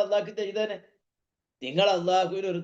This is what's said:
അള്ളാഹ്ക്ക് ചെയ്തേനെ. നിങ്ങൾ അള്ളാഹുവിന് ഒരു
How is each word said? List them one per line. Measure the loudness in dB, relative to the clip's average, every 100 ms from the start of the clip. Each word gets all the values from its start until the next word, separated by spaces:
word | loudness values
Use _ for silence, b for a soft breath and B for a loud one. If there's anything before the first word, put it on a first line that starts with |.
അള്ളാഹ്ക്ക് | 2 0 -2 -6
ചെയ്തേനെ. | -6 -4 -4 -6 _ _ _ _ _ _ _ -12
നിങ്ങൾ | -4 2 4
അള്ളാഹുവിന് | 4 2 2 2 -2 -4
ഒരു | -4